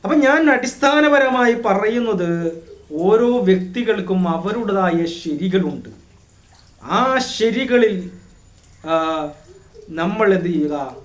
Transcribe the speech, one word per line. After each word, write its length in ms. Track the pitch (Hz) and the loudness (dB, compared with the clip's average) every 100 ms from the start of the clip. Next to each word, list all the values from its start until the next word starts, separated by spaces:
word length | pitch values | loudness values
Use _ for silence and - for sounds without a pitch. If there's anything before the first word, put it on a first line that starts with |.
അപ്പൊ 120 | 294 302 269 | 0 2 4
ഞാൻ 160 | 302 311 254 | 4 4 2
അടിസ്ഥാനപരമായി 1000 | 254 - 277 294 302 285 262 247 247 233 226 | 0 0 2 4 4 4 4 2 2 2 0
പറയുന്നത് 640 | 196 214 240 233 190 170 170 170 165 - - - 151 | 0 0 0 -2 -2 -2 -2 -2 -6 -18 -20 -12 -2
ഓരോ 260 | 180 220 240 247 190 | 2 4 4 2 2
വ്യക്തികൾക്കും 720 | 185 180 240 233 208 180 185 180 165 | 2 0 -4 -2 -2 -2 -2 0 -2
അവരുടേതായ 640 | 196 220 208 196 180 170 165 - | -4 -4 -2 0 0 0 -2 -6
ശരികളുണ്ട്. 720 | - 147 185 185 156 135 - - - _ _ _ _ - - _ 123 190 | -8 -4 -2 -2 -2 -6 -14 -20 -20 _ _ _ _ -20 -20 _ -4 -2
ആ 40 | 262 262 254 - | 0 0 -4 -2
ശരികളിൽ, 580 | 226 233 254 247 220 190 180 - - _ _ _ _ - 160 | 0 0 0 2 2 0 -8 -16 -20 _ _ _ _ -18 -2
ആ, 40 | 160 160 160 151 - - - - - - 160 | -2 0 -4 -6 -12 -20 -20 -20 -20 -14 -6
നമ്മൾ 260 | 175 214 208 190 | -4 0 2 2
എന്ത് 120 | 175 | 0
ചെയ്യുക? 220 | 160 147 147 131 123 | -2 -2 -4 -8 -12